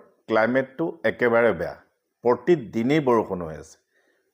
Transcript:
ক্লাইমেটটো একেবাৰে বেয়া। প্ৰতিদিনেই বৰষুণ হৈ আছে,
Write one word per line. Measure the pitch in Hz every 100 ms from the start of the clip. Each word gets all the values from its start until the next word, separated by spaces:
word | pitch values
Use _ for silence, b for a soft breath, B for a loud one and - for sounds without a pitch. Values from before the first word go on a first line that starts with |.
| _ _ -
ক্লাইমেটটো | 110 110 131 135 - 165 -
একেবাৰে | 110 - 123 117 120
বেয়া। | 87 78 69 _ _ _ _
প্ৰতিদিনেই | 117 123 - 170 101 110 117 156
বৰষুণ | 135 117 98 92
হৈ | 82 76
আছে, | 78 - _ _ _ _ _